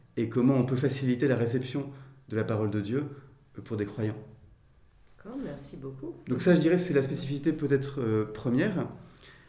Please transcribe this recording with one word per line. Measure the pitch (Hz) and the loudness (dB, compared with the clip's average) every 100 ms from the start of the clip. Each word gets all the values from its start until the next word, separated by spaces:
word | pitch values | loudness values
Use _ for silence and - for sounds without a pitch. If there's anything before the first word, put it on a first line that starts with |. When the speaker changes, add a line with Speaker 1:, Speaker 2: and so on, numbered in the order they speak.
| - - | -10 -4
Speaker 1:
et | 113 | -2
comment | 127 127 135 | 2 4 4
on | 127 | 4
peut | 127 | 2
faciliter | 139 - 131 120 139 | 0 0 0 2 2
la | 117 | 2
réception | 117 131 - 143 135 - - - - | 2 0 -2 -6 -6 -10 -18 -20 -6
de | 107 | -2
la | |
parole | 110 104 107 | 0 0 0
de | 104 | 0
Dieu | 101 135 143 - - - _ - | 0 -2 -2 -8 -18 -20 _ -16
pour | - 107 | -6 -4
des | 101 | -4
croyants. | - 107 - - - - - - _ - - - - | -2 -2 -4 -10 -20 -20 -20 -20 _ -20 -20 -20 -20
Speaker 2:
D'accord, | 202 269 | -14 -10
merci | 202 143 - 139 | -8 -10 -14 -12
beaucoup. | 135 - - - - | -12 -10 -12 -10 -4
Speaker 1:
Donc | 123 | 2
ça, | 185 | 6
je | 160 | 6
dirais, | 160 175 | 6 4
c'est | - | 4
la | 139 | 2
spécificité | 131 - 131 143 160 | 2 -2 -4 -2 -2
peut-être, | 156 139 135 135 135 | 0 2 2 0 -2
euh, | 113 107 | 0 2
première. | 104 - 127 127 208 175 - - - - - - | 0 -4 0 2 2 0 -4 -8 -18 -20 -20 -20